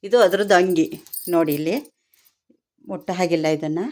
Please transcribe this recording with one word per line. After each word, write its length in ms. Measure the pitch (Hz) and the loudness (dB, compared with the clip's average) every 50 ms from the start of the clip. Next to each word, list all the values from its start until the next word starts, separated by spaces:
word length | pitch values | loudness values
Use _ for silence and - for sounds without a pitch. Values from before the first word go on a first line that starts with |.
| - | -4
ಇದು 140 | 202 208 247 220 | 2 4 4 4
ಅದ್ರದ್ದು 300 | 185 180 190 208 196 202 | 4 4 0 2 4 4
ಅಂಗಿ 320 | 175 180 190 180 160 160 - - 151 - - - - - - | 4 4 4 2 0 0 -2 -2 -14 -14 -14 -12 -12 -6 -2
ನೋಡಿ, 240 | 175 165 165 151 147 147 | 0 0 0 0 -2 -4
ಇಲ್ಲಿ 180 | 156 160 196 277 294 - _ _ _ _ _ _ _ _ _ _ _ _ _ _ _ _ _ _ _ | -4 -4 -4 -6 -6 -10 _ _ _ _ _ _ _ _ _ _ _ _ _ _ _ _ _ _ _
ಮುಟ್ಟ 240 | - 196 165 147 - | -12 -12 -10 -8 -8
ಹಾಗಿಲ್ಲ 360 | 185 180 185 170 170 160 156 156 156 151 | -4 -2 -2 0 0 0 0 0 -2 -2
ಇದನ್ನು. 280 | 156 156 156 165 196 277 | -4 -4 -4 -4 -6 -6